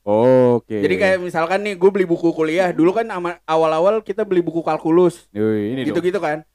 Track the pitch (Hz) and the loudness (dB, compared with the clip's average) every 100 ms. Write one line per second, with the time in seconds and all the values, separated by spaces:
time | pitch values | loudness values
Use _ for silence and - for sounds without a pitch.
0 | - 107 123 127 123 120 _ 107 - 185 | 2 2 6 6 4 2 _ -2 0 0
1 | 196 185 180 165 165 190 208 190 190 202 | 0 0 -2 -4 -2 -2 -4 0 0 2
2 | 185 170 165 160 156 165 185 123 165 196 | -2 0 -2 -2 -2 0 -2 2 0 0
3 | 226 190 175 170 - 160 160 160 185 220 | -4 -6 -8 -10 -4 0 2 2 0 0
4 | 214 196 202 185 165 165 160 156 165 165 | -4 -6 -2 0 0 -4 -4 -4 2 4
5 | 180 165 _ 104 110 107 104 127 - 175 | 4 0 _ -4 -2 0 -2 -4 -4 -2
6 | 175 190 165 156 160 | -2 -2 -4 -6 -10